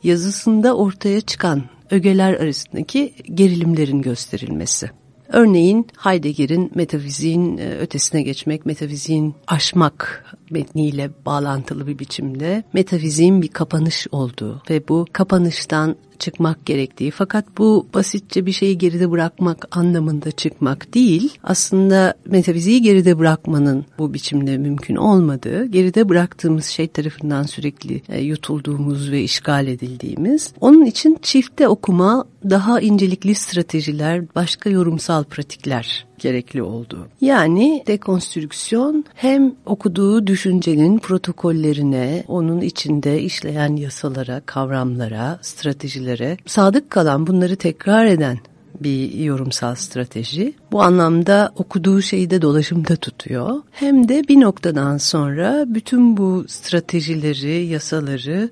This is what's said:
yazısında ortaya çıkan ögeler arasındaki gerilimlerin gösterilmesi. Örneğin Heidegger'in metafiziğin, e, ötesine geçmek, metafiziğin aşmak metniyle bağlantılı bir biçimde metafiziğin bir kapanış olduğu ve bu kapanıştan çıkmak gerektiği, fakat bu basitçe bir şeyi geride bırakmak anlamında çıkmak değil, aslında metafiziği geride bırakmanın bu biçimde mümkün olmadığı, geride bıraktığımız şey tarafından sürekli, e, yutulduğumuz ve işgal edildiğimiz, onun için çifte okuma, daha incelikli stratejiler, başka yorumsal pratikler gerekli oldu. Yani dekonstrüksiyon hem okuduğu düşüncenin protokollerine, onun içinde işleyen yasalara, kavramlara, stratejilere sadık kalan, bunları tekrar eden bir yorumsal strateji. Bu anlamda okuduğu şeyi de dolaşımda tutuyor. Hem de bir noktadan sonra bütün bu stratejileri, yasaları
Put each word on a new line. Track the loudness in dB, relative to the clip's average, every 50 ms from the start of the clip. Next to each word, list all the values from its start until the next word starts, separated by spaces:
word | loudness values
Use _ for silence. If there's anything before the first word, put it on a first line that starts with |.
| 2
yazısında | 2 0 2 0 -4 -6 -2 0 2 2 4 4 2 2
ortaya | 2 0 -2 -2 -2 -2 -2 0 0
çıkan | -2 -4 -8 -4 -2 0 0 -2 -4 -8 -18 _ _ _
ögeler | 0 2 2 4 4 4 4 2 2
arasındaki | 0 -2 -4 -4 -6 -10 _ -8 -8 -8 -4 -2 -2 -2 -2 _ -16 -16 -10 2
gerilimlerin | 4 4 4 4 2 0 0 2 2 0 0 0 -2 -2
gösterilmesi. | -2 -4 -6 -8 -10 -10 -10 -8 -8 -8 -6 -4 -4 -4 -4 -6 -10 -12 _ _ _ _ _ _ -2
Örneğin | 2 4 4 6 6 6 4 4 4 2 0 -4 _ -4
Heidegger'in | -2 0 0 0 0 -4 -2 -2 0 0 0 0 -2 -2 -2
metafiziğin, | -4 -4 -2 -4 -6 -6 -8 -10 -4 -4 0 0 0 0 0 -2 -4
e, | -6 -8 -6 -6
ötesine | -8 -6 -4 -4 -4 -2 -2 -2 -2
geçmek, | -2 -6 -6 -6 -6 -6 -4 -4
metafiziğin | -6 -6 -6 -8 -10 -8 -10 -4 -2 0 0 0 -2 -4 -8 _
aşmak | -4 -2 -2 -2 0 2 2 2 2 2 _ -10 -10 -10 -14 -18 -20 -20 _ _ _
metniyle | -6 -6 -6 -6 -4 -2 -2 -2 -2 -4 -8 -8 -10 _ -6
bağlantılı | -4 -4 -2 -2 -2 -4 -6 -6 -8 -10 -10 -8
bir | -10 -10 -10
biçimde | -10 -12 -10 -8 -8 -8 -8 -6 -4 -4 -4 -4 -6 _ 0
metafiziğin | 0 0 0 0 -2 -2 -2 2 4 6 6 6 4 2
bir | 0
kapanış | -2 -4 -4 -2 0 0 0 0 -2 -4 -8 -6 -4
olduğu | -4 -4 -4 -6 -10 -10 -10 -10 -12 _ -2
ve | -2 -2 0 0
bu | 0 0 0 -2 _
kapanıştan | -2 0 2 2 2 2 0 -2 -4 -8 -4 -2 -2 0 -2 -2 -6 _ _ _ _
çıkmak | -10 -10 -4 -2 -2 -2 -2 -4 -6
gerektiği, | -4 -2 -2 -4 -6 _ -6 -6 -6
fakat | -4 -4 -4 -2 -2 -4 -4 -4 _ 0
bu | 2 4 4 4 2 0 -2
basitçe | -2 -2 -2 -4 -8 -10 _ -4 -2 -2
bir | -2 -2
şeyi | 0 0 0 0 2
geride | 0 0 2 2 0 0
bırakmak | 2 0 -2 -2 _ -2 -2 -2 -2 -4 -8 -6 -2
anlamında | 0 2 2 2 2 0 -2 -2 -4 -6 -8
çıkmak | -8 -4 -6 -6 -4 -2 -2 -2 -2 -4 -8 -2 2
değil, | 4 4 4 4 2 0 -2 -4 -8 -4
aslında | -4 -2 -2 0 0 2 2 4 4 4 4 4 2 0 _ _
metafiziği | 0 2 2 2 2 0 0 2 2 4 4 6
geride | 6 6 6 6 4 4 4
bırakmanın | 4 2 2 2 _ -2 0 2 2 2 2 0 -4 -8 _ -6
bu | -6 -4 -4
biçimde | -6 -8 -2 -2 -2 0 0 -2 -2
mümkün | -2 -2 -4 -4 -4 -4 -2
olmadığı, | 0 4 4 6 6 4 4 0 -2 -4 -4 -4 -2 -4
geride | 0 2 2 2 4 4 2 2 4
bıraktığımız | 4 2 2 0 -4 -4 0 0 0 0 -2
şey | -4 -4 -4 -4 -4
tarafından | _ -4 -6 -6 -6 -6 -4 -2 -2 -2 -2
sürekli, | -4 -6 -6 -6 -6 -6 _ -10 -8 -8 -8 -8 -8
e, | -8 -6
yutulduğumuz | -4 -4 -6 -6 -6 -6 -6 -4 -4 -4 -4 -2 -2 -2 -2 -4 -4 -4
ve | -2 -2 -2
işgal | -2 -4 -4 -2 -2 0 0 0
edildiğimiz, | -2 -4 -6 -8 -12 -12 -10 -10 -10 -6 -4 0 0 0 0 -2 -4 -8 0
onun | 6 8 8 10 8
için | 6 2 2 2 2 2 2 -2
çifte | 0 2 2 0 0 _ 2 2 2
okuma, | 2 0 0 0 2 4 4 4 2 2 -2 -6 _ _ -2 0
daha | 2 2 2 2 2 2
incelikli | 2 2 2 4 2 2 0 -2 0 -2 -2
stratejiler, | -2 -2 -6 -4 -4 -4 _ -4 -4 -2 -2 -4 -2 -2 -2 -2 -2 -6 -6 _
başka | -4 -2 -2 -4 -4 -2 0
yorumsal | 2 2 2 0 0 -4 -2 -2 0 0 -2
pratikler | -4 -8 -12 -10 _ -12 -12 -6 -4 -4 -4 -4 -6 -10 -10 -10 _ _ -6
gerekli | -4 -2 -2 -2 -4 -6 -8 -6 -6
oldu. | -6 -8 -10 -12 -12 -14 -16 -16 -18 _ _
Yani | 0 2 4 4 4 4 4 4 4 2 2 0 -2
dekonstrüksiyon | -4 -4 -4 -2 -2 -2 -2 -2 -6 -8 -8 -10 -8 -10 -12 -6 -4 -2 0 0 0 0 -2 -4 -6 _
hem | -4 0 2 4 4 2 2 0 -4 _
okuduğu | -4 -4 -2 -2 -2 0 2 2 4 2 2 2
düşüncenin | 2 0 0 0 0 0 0 2 2 2 4 4 4 4 2
protokollerine, | 0 0 -4 -2 -2 -6 -8 -4 -2 -2 0 0 0 0 0 0 0 0 0 0 -2 -2 -4 -6 -6 -6
onun | -4 -2 -2 0 -2 -2
içinde | -2 -4 -6 -6 -4 -2 -2 -2 0 0 0 0 -2
işleyen | -4 -6 -8 -8 -8 -4 -2 -2 -2 -2
yasalara, | -2 -4 -8 -10 -8 -8 -8 -6 -6 -8 -8 -8 -10 -10
kavramlara, | -8 -6 -6 -4 -2 -2 -2 -2 -2 -4 -4 -6 -6 -6 -6 -6 -6 -8 -8 -12
stratejilere | -16 -16 -8 -6 -6 -6 -6 -8 -12 -10 -8 -6 -6 -6 -4 -4 -6 -6 -8 _
sadık | -4 0 2 4 4 4 2 -2 0
kalan, | 0 2 2 2 2 0 0
bunları | 0 2 2 2 0 -2
tekrar | -2 -2 -4 -4 -2 -2 2 2 4 4
eden | 4 4 2 2 -2 -2 -6 -10 -16 _ _ _ _ -18 -8
bir | -4 -4 -2 -2 -4 -6 -6
yorumsal | -6 -4 -2 -2 -4 -4 -6 -6 -4 -4 -4 -6
strateji. | -6 -10 -10 -8 -8 -8 -6 -6 -10 -8 -8 -4 -4 -4 -4 -4 _ _ _ 0
Bu | 2 4
anlamda | 4 4 4 4 4 2 2 4 4 4 4 4 0 -2
okuduğu | -8 -8 -4 -4 -2 0 2 2 2 2
şeyi | 0 -2 -2 0 0
de | 0 2 2
dolaşımda | 4 2 2 0 0 -2 -2 0 0 0
tutuyor. | 0 -2 -10 -14 _ -12 -8 -8 -6 -4 -4 -6 -6 -8 _
Hem | _ -4 0 2 4 4 4 4
de | 2 0 4 6
bir | 6 8
noktadan | 8 6 4 0 -2 -2 0 0 0 0 -2 -2
sonra | -2 -2 0 0 0 0 -2 -2 0 0 0 0 0 -2
bütün | -2 -4 -4 0 2 4 6 6 6
bu | 4 2 0 0 -2 -4 -6
stratejileri, | -14 -14 -8 -2 -2 -2 -2 0 -4 -4 -2 -2 -4 -2 -2 -2 -4 -2 -4 -4 -2 -2 -2
yasaları | -4 -4 -6 -6 -4 -4 -4 -4 -4 -6 -6 -6 -4 -4 -4 -4 -4